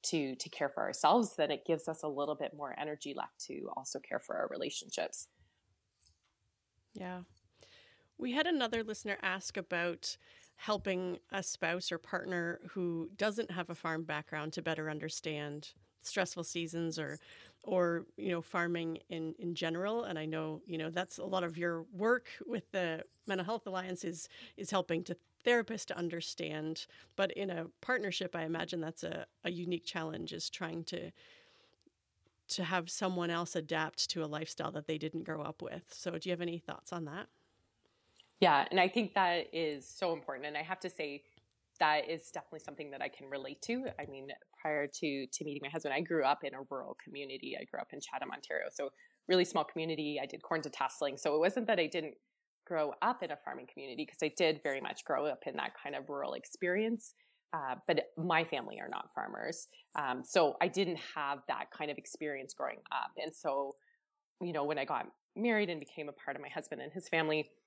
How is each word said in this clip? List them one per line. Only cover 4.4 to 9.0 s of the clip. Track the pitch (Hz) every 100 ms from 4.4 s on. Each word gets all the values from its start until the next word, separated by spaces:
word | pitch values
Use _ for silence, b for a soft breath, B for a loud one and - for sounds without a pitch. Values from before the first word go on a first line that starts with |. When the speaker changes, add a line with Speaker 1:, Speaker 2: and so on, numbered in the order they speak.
| -
Speaker 1:
relationships. | - - - - - 80 - - _ _ _ _ _ _ _ - _ _ _ _ _ _ _ _
Speaker 2:
Yeah. | 208 185 180 180 - _ B B B B B B -
We | 247
had | 254 330
another | 320 240 226
listener | 220 214